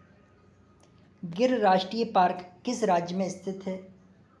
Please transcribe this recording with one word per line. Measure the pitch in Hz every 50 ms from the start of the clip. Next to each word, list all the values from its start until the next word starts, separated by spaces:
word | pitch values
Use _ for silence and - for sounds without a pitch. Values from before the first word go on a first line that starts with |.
| _ _ - _ _ _ _ _ _ _ _ _ _ _ _ _ _ _ _ _ _ _ _ _ -
गिर | 170 165 185 247 262 254 233
राष्ट्रीय | 208 190 185 185 185 - - 226 226
पार्क | - - 202 180 180 - - - - - - _
किस | 247 247 240 226
राज्य | 190 180 170 170 165 175
में | 190 190 175
स्थित | - - - 196 190 - -
है? | 190 185 190 185 - - - _ _ _ _ _ _ _ _